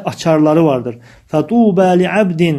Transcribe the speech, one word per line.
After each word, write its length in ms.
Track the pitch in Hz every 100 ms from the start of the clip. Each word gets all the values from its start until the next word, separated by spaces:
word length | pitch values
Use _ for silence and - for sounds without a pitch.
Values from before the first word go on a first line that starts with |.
açarları 600 | - - 170 156 151 156 160
vardır. 300 | 127 120 113 - - _
"Fətubə 600 | 156 151 233 220 185 185 180
li 100 | 180
abdin 500 | 190 196 160 175